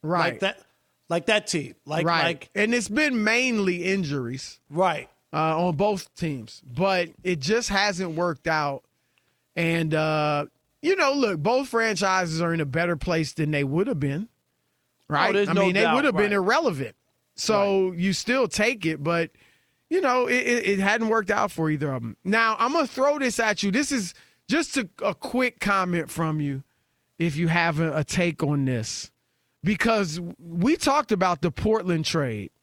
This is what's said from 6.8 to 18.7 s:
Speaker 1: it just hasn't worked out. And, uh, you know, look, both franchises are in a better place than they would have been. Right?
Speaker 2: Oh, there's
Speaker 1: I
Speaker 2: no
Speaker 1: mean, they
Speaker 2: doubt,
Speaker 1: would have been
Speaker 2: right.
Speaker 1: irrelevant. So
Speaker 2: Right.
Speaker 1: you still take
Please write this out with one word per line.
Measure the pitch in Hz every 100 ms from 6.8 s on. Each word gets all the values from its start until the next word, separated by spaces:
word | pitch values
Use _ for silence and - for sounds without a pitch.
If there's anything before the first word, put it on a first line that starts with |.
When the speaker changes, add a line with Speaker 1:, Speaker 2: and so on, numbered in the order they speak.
| 190 185 170 - 180
Speaker 1:
it | 175
just | 135 220 -
hasn't | 202 208 180 185
worked | 160 175 160 165
out. | 156 147 139 _ _ _ _ _ _ _ -
And, | 165 165 160
uh, | 156 156 156 151 147 147 _ _ _
you | 302 381
know, | 285
look, | 285 233 175
both | 156 254 269
franchises | 233 226 202 196 190 175 160
are | 170
in | 165
a | 147
better | 143 175 165
place | - 165 151
than | - 151
they | 147 143
would | 151 214
have | 190
been. | 139 143 220 _ _ _ _ _ _ _ _
Right? | 147 185
Speaker 2:
Oh, |
there's | 202 202
Speaker 1:
I |
Speaker 2:
no | 180 190
Speaker 1:
mean, |
they | 180
Speaker 2:
doubt, | - -
Speaker 1:
would | 285
have | 190
been | 208
Speaker 2:
right. | 208
Speaker 1:
irrelevant. | 185 269 311 143 120 - _ _ _ -
So | - 214 202 196 185
Speaker 2:
Right. | 175
Speaker 1:
you | 185
still | 185 - 254 226
take | - 214